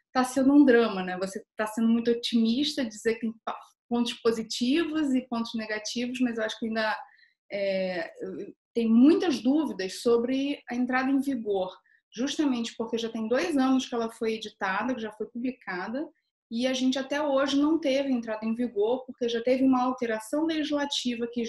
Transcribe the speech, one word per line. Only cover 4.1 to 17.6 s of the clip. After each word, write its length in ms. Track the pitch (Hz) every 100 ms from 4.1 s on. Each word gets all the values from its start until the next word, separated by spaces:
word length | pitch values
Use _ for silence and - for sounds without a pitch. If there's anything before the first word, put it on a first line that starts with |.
positivos 1000 | - 233 226 220 - 240 311 320 311 285
e 80 | 254 -
pontos 260 | 226 226
negativos, 640 | 226 220 214 214 240 247 247
mas 180 | 247 226
eu 60 |
acho 140 | 220 -
que 80 | 226
ainda, 320 | 220 220 202 - _ _ _ -
é, 600 | 202 196 190 185 180 - - 190 185 202 - _
tem 140 | 240 226
muitas 520 | 226 277 381 370 226
dúvidas 600 | 226 302 269 185 185 -
sobre 600 | 240 233 233 262 277 285 -
a 60 |
entrada 360 | 240 247 254 262
em 100 | 277
vigor, 540 | 277 254 208 196 185 - _ _ _
justamente 640 | 202 277 - 285 240 233 -
porque 200 | 226 226
já 140 | 220
tem 180 | 226 220
dois 280 | 247 349 285
anos 300 | 262 262 -
que 80 |
ela 160 | 233 226
foi 240 | - 226
editada, 600 | 220 214 - 196 196 240
que 60 | 233
já 120 | 214
foi 140 | - 214
publicada, 840 | 240 247 - - 180 202 254 320 _ _ _ -
e 160 | 233 254
a 60 |
gente 260 | 254 262 269
até 220 | 262 285
hoje 400 | 302 269 277 277